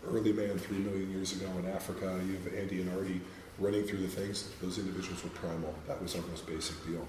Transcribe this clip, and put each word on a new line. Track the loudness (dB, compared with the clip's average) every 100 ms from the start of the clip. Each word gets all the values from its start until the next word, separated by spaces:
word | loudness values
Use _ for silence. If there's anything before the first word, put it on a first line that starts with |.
| 2
early | 4 6
man | 6 4 2
three | 0 2
million | 2 2 0
years | 0 0
ago | -2 -2 0
in | 0
Africa, | -2 -2 -2 0 0 0
you |
have | 0 -2
Andy | -2 0 0
and | 2
Artie | 0 0 0 -2 -12 -12 0
running | 4 4 4
through | 2
the | 0
things. | 0 0 -2 -4 -4
Those | -2 0
individuals | 0 -2 -2 -4
were | -6
primal. | -4 -2 0 -2 -4 -4
That | -4
was | -2
our | -2 -4
most | -6 -4
basic | -4 -4 -4 -2
deal. | -2